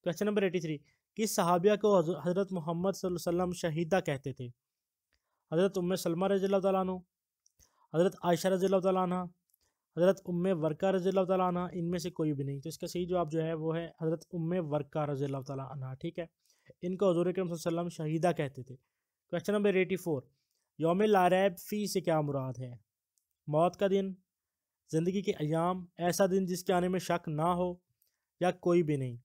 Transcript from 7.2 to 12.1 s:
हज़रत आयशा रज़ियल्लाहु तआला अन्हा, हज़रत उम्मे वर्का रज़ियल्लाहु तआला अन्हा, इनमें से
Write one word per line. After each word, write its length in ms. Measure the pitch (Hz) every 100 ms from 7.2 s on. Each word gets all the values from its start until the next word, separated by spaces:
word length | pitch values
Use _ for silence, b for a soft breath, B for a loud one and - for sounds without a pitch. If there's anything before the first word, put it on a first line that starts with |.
| _ _ _ _ b b b
हज़रत 260 | 156 185 - 175
आयशा 240 | 170 190
रज़ियल्लाहु 340 | 185 190 190
तआला 200 | 185 190
अन्हा, 200 | 185 180 175 _ _ _ _ _ _ -
हज़रत 240 | 175 185 -
उम्मे 240 | 175 185 175
वर्का 280 | 156 156 190
रज़ियल्लाहु 360 | 190 180 190 180
तआला 200 | 185 180
अन्हा, 200 | 180 180
इनमें 260 | 185 170 175
से 100 | 170